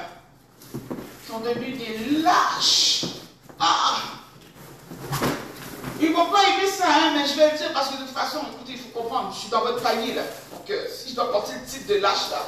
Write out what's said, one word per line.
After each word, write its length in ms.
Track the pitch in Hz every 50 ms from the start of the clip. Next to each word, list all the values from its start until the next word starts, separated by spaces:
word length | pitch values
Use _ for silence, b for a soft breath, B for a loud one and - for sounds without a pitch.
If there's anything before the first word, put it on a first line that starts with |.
| - - - - - - - - _ _ - - - - - - - - - - - - - - - -
sont 120 | 226 226
devenus 360 | 226 240 240 - 247 254 -
des 460 | - 233 220 220 220 226 269 294 320 320
lâches. 840 | - - - - - - - - - - - - - - - - - - - - - - - - - - -
Ah ! 380 | - - - - - - - - - - - - - - - - - - - - - - - - - - - - - - - - - - - - - - - - - - - - - - - 277
Ils 120 | 294 320 330
vont 180 | 339 339 359
pas 120 | 392 403 392 392
aimer 220 | 392 381 392 392
ça, 160 | - - 359 330
hein, 240 | 294 311 330 320 294
mais 140 | 294 277 269
je 60 | 240
vais 160 | 302 302 302 302
le 60 | 302
dire 140 | 302 320 -
parce 140 | 277 277 269
que 60 | 269
de 100 | 269 269
toute 100 | 254 -
façon, 220 | - - - 302 302 262 233 226
écoutez, 180 | - - 262 262
il 60 | -
faut 200 | - - - 233
comprendre, 340 | 226 233 254 - - 196 -
je 60 | -
suis 100 | - -
dans 100 | 233 226
votre 220 | 240 240 240 - 247
panier, 320 | 240 233 233 233 254 -
là. 80 | - - - - - - - -
Donc, 160 | - - -
euh, 160 | - - - -
si 200 | - - - 254
je 40 | -
dois 160 | 233 240 -
porter 220 | - 208 - - 269
le 140 | 254 247
titre 200 | - - 269 196
de 140 | 190 208 196
lâche, 300 | 190 202 202 - - -
là, 80 | - - -